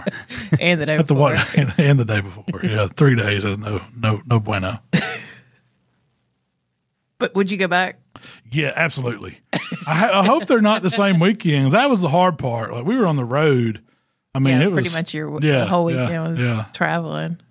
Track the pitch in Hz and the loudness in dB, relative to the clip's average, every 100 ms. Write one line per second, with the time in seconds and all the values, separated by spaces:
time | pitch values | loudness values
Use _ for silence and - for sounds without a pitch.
0 | 196 - - 247 214 143 170 170 147 156 | -10 -10 -14 -12 -2 0 2 0 0 0
1 | 147 139 143 151 - - 127 - 143 139 | 2 4 4 2 0 0 0 2 4 4
2 | 110 107 98 98 - - 143 110 98 - | 2 -2 -4 -12 -10 -4 -2 -2 -2 4
3 | 143 120 104 101 104 101 107 107 - 117 | 4 4 0 -2 -2 -6 -6 -8 -10 -4
4 | 110 104 120 117 107 101 92 - - - | -2 -2 0 0 0 -4 -4 -8 -2 -2
5 | - - - - _ _ _ _ _ _ | -2 -10 -14 -20 _ _ _ _ _ _
6 | _ _ _ _ _ _ _ _ _ _ | _ _ _ _ _ _ _ _ _ _
7 | _ - 240 190 190 196 180 180 180 - | _ -8 -4 -2 -2 -2 0 0 -2 -8
8 | _ - - - 113 139 139 - 160 139 | _ -20 -20 -20 -6 -2 -2 -2 -4 -4
9 | 123 113 92 - - - - - 147 160 | -6 -8 -12 -18 -8 -8 -8 -10 -4 0
10 | 220 196 196 311 196 240 208 220 180 - | 2 2 4 2 2 2 4 2 0 2
11 | 196 175 185 220 170 143 135 202 285 214 | 2 4 2 2 0 2 4 4 4 2
12 | 165 170 185 156 135 117 113 120 143 254 | 2 2 2 0 -4 -4 -6 -6 -2 0
13 | 185 147 120 139 156 127 117 107 _ _ | 2 0 -2 2 2 2 0 -4 _ _
14 | _ _ _ 131 135 131 190 160 147 165 | _ _ _ 0 2 4 4 2 0 -2
15 | 165 151 151 151 151 135 175 175 170 127 | -4 -6 -8 -2 2 2 2 0 2 0
16 | 123 165 165 160 123 110 107 - 160 170 | -2 -2 -4 -2 -2 -2 -6 -4 -2 -2
17 | 160 156 165 170 _ | -4 -6 -6 -8 _